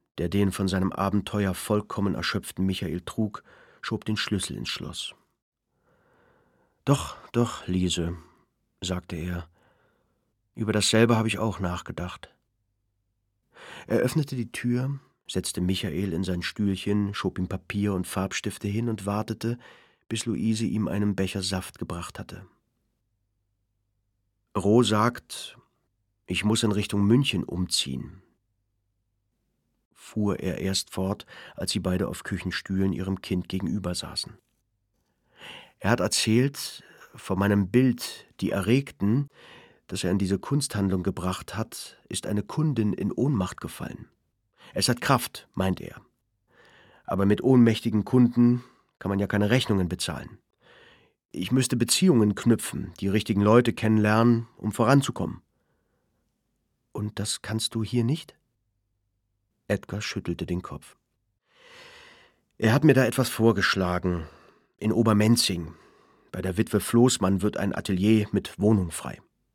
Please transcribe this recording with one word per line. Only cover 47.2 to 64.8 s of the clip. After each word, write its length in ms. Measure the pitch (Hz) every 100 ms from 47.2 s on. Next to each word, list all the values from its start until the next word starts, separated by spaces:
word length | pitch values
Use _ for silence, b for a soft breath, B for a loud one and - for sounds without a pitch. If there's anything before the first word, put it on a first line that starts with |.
| 98
mit 160 | 104
ohnmächtigen 640 | 127 131 113 107 117 107
Kunden 640 | 98 127 123 120 120 123 b b b -
kann 100 | 98
man 80 | 98
ja 100 | 98
keine 220 | 104 101
Rechnungen 380 | 127 - 98 87
bezahlen. 520 | 90 - 67 65 - _ b b b b b b b _
Ich 220 | - 92
müsste 240 | 131 127 120
Beziehungen 580 | 120 - 185 123 104 98
knüpfen, 580 | 120 110 - - 87 -
die 80 | 98
richtigen 340 | 104 - 101
Leute 300 | 104 120 123
kennenlernen, 760 | - 110 110 107 110 120 117 113 -
um 160 | 107
voranzukommen." 680 | - 117 139 135 - 95 - - _ _ _ _ _ _ _ _ _ _ _ _ _ _
"Und 260 | 107 107 -
das 220 | 110 -
kannst 340 | - 110 - 113
du 80 |
hier 200 | 107 123
nicht?" 340 | 117 160 - _ _ _ _ _ _ _ _ _ _ _ _ _ -
Edgar 320 | 101 - 101
schüttelte 440 | - 101 90 82 87
den 160 | 90
Kopf. 360 | - 76 - _ _ _ _ _ B B B B B B B B B B B -
"Er 160 | 110
hat 100 | 135
mir 100 | 151
da 120 | 127 117
etwas 240 | - 123
vorgeschlagen, 960 | - 113 98 - 98 90 90 90 87 80 b b b b
in 120 | _